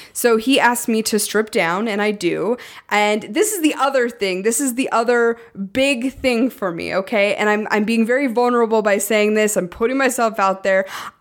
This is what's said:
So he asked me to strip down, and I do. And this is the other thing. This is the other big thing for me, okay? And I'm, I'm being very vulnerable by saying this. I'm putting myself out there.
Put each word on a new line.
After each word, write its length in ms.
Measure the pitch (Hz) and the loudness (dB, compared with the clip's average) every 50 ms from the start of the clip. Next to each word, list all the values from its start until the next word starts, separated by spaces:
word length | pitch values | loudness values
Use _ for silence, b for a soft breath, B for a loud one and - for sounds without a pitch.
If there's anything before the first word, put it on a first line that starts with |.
| B B B | B B B
So 240 | - - 240 226 | -2 2 2 2
he 240 | 220 220 262 277 240 | 2 2 2 2 4
asked 260 | - 233 247 240 - | 4 2 2 0 0
me 160 | - 226 220 220 | 0 0 0 0
to 140 | - - 208 | 0 0 -2
strip 320 | - - - 208 220 220 | 0 0 -2 -2 -2 0
down, 380 | - 233 175 165 170 190 220 233 | 0 0 0 0 0 -2 -2 -2
and 140 | 202 202 208 | -2 -2 0
I 80 | 214 | -2
do. 480 | 208 202 180 170 160 156 160 202 240 247 B B B B B B | -2 -2 -2 -2 -2 -2 -2 -2 -4 -4 B B B B B B
And 320 | 202 208 208 208 214 220 - | 0 0 2 2 0 -2 -4
this 320 | - 208 302 427 415 440 | -4 -2 -2 0 0 0
is 80 | 370 311 | 0 0
the 100 | 294 - | 0 0
other 380 | - 262 277 269 262 240 233 | 0 0 0 2 0 0 -2
thing. 320 | 233 - 202 190 180 185 190 | -4 -4 -4 -2 -2 -2 -2
This 180 | 220 240 285 | -2 -2 -2
is 140 | 285 262 233 | -2 -2 -2
the 180 | 247 262 - - | -2 -4 -2 0
other 460 | 170 170 220 240 240 233 233 233 233 B B B 190 196 190 - | 0 0 2 2 2 2 0 0 -2 B B B -12 -10 -4 -2
big 400 | 262 269 277 285 233 240 269 - | 0 2 2 2 0 -2 -6 -4
thing 380 | - - 262 247 226 247 247 | -2 -2 0 2 2 0 0
for 200 | - - 208 185 | -2 -4 -6 -6
me, 240 | 170 165 175 170 160 | -4 -6 -6 -4 -4
okay? 400 | 180 190 - - 208 202 208 - | -4 -4 -2 0 0 2 2 0
And 120 | - 208 214 | 0 0 0
I'm, 180 | 208 208 214 190 | 0 0 0 0
I'm 140 | - 214 214 | 0 0 0
being 200 | 202 226 226 226 | 2 2 2 2
very 220 | 214 247 269 285 | 2 2 0 0
vulnerable 560 | 269 214 240 240 247 247 240 233 220 226 220 208 | 0 0 2 2 2 4 2 2 2 2 2 2
by 160 | 214 196 208 | 2 2 0
saying 340 | 208 - 226 208 208 214 214 | 0 0 2 2 2 2 2
this. 240 | 214 214 208 208 | 2 2 2 0
I'm 100 | 190 180 | -2 -4
putting 300 | 175 - - 233 233 262 | -4 -4 -2 -2 0 0
myself 420 | 269 269 247 240 - 233 220 208 208 | 2 0 0 0 0 0 0 0 0
out 240 | 196 196 190 190 - | 0 0 0 0 0
there. 220 | 196 190 190 196 190 B B B B B B | 0 2 2 0 -2 B B B B B B